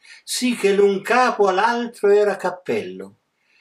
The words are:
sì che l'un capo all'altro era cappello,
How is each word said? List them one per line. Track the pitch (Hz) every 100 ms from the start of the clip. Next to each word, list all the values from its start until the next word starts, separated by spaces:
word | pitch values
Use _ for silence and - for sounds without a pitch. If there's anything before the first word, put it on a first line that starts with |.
| _ -
sì | - - 247 240
che | 196
l'un | 196 202 190
capo | - 240 247 - 202
all'altro | 185 220 233 240 - 202
era | 208 208 196
cappello, | 185 180 - 113 92 92 98 - _ _ _ _